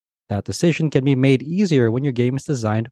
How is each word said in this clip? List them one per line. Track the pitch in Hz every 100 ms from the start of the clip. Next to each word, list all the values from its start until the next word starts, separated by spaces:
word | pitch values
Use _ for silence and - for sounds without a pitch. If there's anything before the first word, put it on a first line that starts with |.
| _ _ -
That | 101 -
decision | - 175 151 156
can | 143
be | 135
made | 131 135 131
easier | 131 180 202 143 117
when | 120
your | 143
game | 120 123 135
is | -
designed | 135 110 107 117